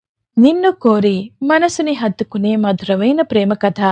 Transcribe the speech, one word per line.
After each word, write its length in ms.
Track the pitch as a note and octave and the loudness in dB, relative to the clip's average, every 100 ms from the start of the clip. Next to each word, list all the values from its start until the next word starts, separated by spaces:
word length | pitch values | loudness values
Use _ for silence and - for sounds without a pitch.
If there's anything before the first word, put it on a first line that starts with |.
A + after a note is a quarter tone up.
| _ _ _ A3+ | _ _ _ 2
నిన్ను 340 | C4 F4 F#4 F#4 | 4 4 0 0
కోరి 340 | A#3+ G#3+ G3+ F#3+ G#3+ - | 0 2 0 -2 -6 -6
మనసుని 520 | C#4 D#4 E4+ - D4+ B3+ | -2 0 0 -2 -4 -2
హత్తుకునే 520 | A3 F3+ A3 G#3 G#3 A3 | -4 -4 -6 -4 -2 0
మధురమైన 640 | G3+ F#3+ - F#3+ A3+ D4+ | 0 -2 -2 -2 0 0
ప్రేమ 300 | D#4+ A3 G3+ | 0 0 0
కథ. 280 | G#3 G3+ F3+ G3 | 0 -2 0 -2